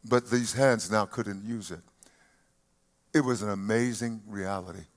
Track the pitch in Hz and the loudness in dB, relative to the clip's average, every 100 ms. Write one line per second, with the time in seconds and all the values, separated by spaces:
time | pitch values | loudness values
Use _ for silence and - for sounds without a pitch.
0 | - 123 123 123 117 123 135 117 87 107 | 4 2 4 0 0 4 4 4 2 2
1 | 101 - 104 98 104 117 90 85 - _ | 2 -2 -6 -6 -6 -8 -8 -12 -14 _
2 | - _ _ _ _ _ _ _ _ _ | -20 _ _ _ _ _ _ _ _ _
3 | _ 156 127 120 104 98 101 110 123 110 | _ 2 2 0 -2 -4 0 2 2 -2
4 | 117 113 104 101 95 98 90 85 78 | -6 -8 -10 -8 -4 -4 -6 -14 -16